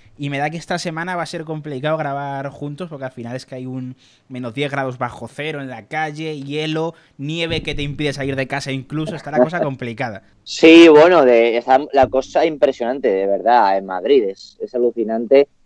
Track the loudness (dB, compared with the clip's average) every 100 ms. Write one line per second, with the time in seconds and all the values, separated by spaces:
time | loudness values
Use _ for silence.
0 | _ -12 -8 -6 -6 -6 -8 -8 -6 -8
1 | -6 -6 -8 -10 -10 -10 -10 -8 -4 -4
2 | -4 -6 -8 -8 -10 -10 -12 -10 -12 -12
3 | -12 -12 -12 -12 -12 -14 -10 -10 -10 -14
4 | _ _ _ -12 -8 -6 -4 -4 -6 -4
5 | -8 -8 -14 -10 -10 -8 -12 -14 -12 -8
6 | -6 -6 -10 -10 -8 -6 -4 -4 -4 -8
7 | _ -12 -8 -6 -4 -4 -6 -6 -6 -4
8 | -6 -4 -4 -4 -4 -6 -6 -8 -8 -8
9 | -6 -8 -4 0 0 0 -4 -6 -8 -8
10 | -8 -10 -18 _ -16 4 8 10 10 10
11 | 8 6 6 6 4 0 2 2 2 2
12 | 2 0 -2 0 0 2 0 0 -4 -2
13 | 0 0 0 0 2 4 4 0 -2 -4
14 | 2 2 2 -4 -14 -14 -8 -2 -2 0
15 | -4 -4 2 4 4 _